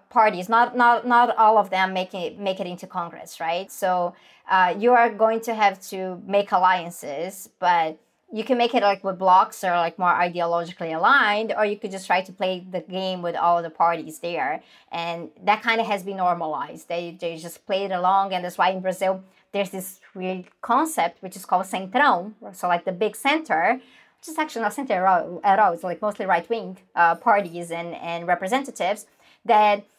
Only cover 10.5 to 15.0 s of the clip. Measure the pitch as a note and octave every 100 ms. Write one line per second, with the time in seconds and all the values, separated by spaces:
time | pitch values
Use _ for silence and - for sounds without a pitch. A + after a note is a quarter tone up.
10.5 | E3+ E3+ - E3 D#3+ G#3 C#4 G#3+ G#3 A3
11.5 | G3+ G#3 G#3 G3+ F#3+ F#3+ F#3 F#3+ F#3 F#3
12.5 | F3+ F#3 F3+ D#3+ F#3 F#3+ F3+ F3 E3+ F3
13.5 | F3 E3 - E3+ E3 D#3 D#3 E3+ E3 C3+
14.5 | E3 _ - _ E3+